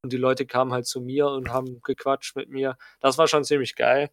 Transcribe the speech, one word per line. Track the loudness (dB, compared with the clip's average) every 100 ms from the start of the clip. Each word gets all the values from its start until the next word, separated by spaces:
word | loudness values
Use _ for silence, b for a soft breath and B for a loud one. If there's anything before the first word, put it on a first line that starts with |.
Und | -4
die | 0
Leute | 2 2 0
kamen | 0 0
halt | -2 -4
zu | -8
mir | -4 0 0
und | 0 -4
haben | -4 -4 -10
gequatscht | -6 -4 -2 -2 -4 -12
mit | -10
mir. | -4 -4 -6 B B
Das | 0 4
war | 4
schon | 4
ziemlich | 2 0 0 0
geil. | 2 4 0